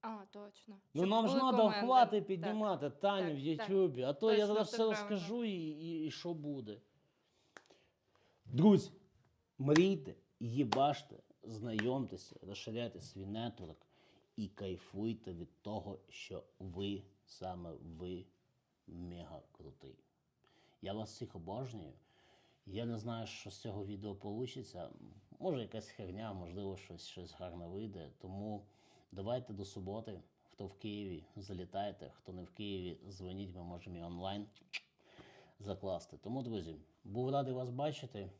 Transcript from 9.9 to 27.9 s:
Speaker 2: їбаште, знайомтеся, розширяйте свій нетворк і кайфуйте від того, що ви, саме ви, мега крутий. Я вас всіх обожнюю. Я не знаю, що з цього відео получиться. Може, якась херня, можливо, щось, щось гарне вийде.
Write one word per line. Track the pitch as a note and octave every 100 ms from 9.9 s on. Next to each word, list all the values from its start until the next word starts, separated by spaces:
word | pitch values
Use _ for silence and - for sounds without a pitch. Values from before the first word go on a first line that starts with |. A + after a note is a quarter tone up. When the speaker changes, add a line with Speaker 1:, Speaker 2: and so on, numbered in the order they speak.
| F#3 C3+ - _ _
Speaker 2:
їбаште, | A#2 A#2+ C3 A#2+ C#3+ D3 - G#2 _ _
знайомтеся, | - A2 A2+ A2 A2 C3+ B2 B2 - -
розширяйте | F2+ G2 - A2+ A#2+ -
свій | - G2 G2
нетворк | G#2+ A#2 A2 F2 D#2 _ _ _ _ _ -
і | G2+
кайфуйте | - G2+ F#2 - G2 A2 A2+ -
від | F2 E2 _
того, | G#2 G#2+ G2+ - -
що | - - F#2 - _
ви, | F#2 F2 G2+ G2 - _ _
саме | - F#2 F2+ E2+
ви, | D#2 E2 D#2+ F2+ F2+ F#2 _ _ _ _ _ -
мега | E2+ F2 E2+ E2 D#2+ -
крутий. | - D2+ C2+ C#2 - _ _ _ _ _ _ _ _
Я | F#2+
вас | G#2 A2
всіх | - A#2+ F#2+
обожнюю. | E2 G#2 C3 A2+ D#2 - _ _ _ _ _ _ -
Я | F#2+
не | A#2 A#2
знаю, | A2+ A2+ G#2+
що | - -
з | F#2+
цього | A2+ G2+ G2+
відео | G2+ G#2
получиться. | G2 G#2 G#2 B2+ - - F3+ C2+ - G#1+ G2 - -
Може, | F#3+ C#3+
якась | G#2 A2 -
херня, | - F#2+ F#2 A2+
можливо, | F#2+ F2 F2+ G2 F#2+
щось, | - E2+ -
щось | - E2+
гарне | D#2 F2+ F2 E2+
вийде. | F#2+ A2